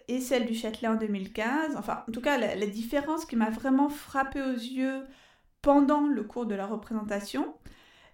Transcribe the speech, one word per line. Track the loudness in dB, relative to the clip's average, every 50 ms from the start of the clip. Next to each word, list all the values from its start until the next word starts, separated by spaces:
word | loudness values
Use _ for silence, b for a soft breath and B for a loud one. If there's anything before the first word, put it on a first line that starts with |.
| -6 -4
et | -4 -2
celle | 0 2 2 2 2
du | 0 -2
Châtelet | -2 -4 -4 -6 -2 0 0
en | 0
deux | 0 0
mille | 0 -2 -2 -4 -6 -6
quinze, | -4 -2 0 0 0 0 -2 -2
enfin, | -4 -4 -4 -6 -6 -6 -8
en |
tout | -6 -2
cas, | 0 2 2 2
la, | 2 0 0
la | 0 -2
différence | -2 -4 -4 -6 -2 -2 0 0 0 -2 -4 -4
qui | -2 0
m'a | 2 2 2
vraiment | 0 0 0 2 4 4 4 2
frappée | 0 -4 -10 -6 -2 -2 -2 0 -2 -4 -2
aux | -2 -2
yeux | -2 -4 -4 -2 0 0 0 0 -2 -6 b b b b b b b b b _ _ 4
pendant | 6 8 8 8 6 6 4
le | 4 4 2 2 0
cours | -4 -6 -4 -4
de | -2 -2
la | -2 -2
représentation, | -4 -4 -6 -6 -4 -4 -4 -2 -2 -4 -4 -4 -4 -2 -2 -2 -2 -4 -12 b b b b b b b b b b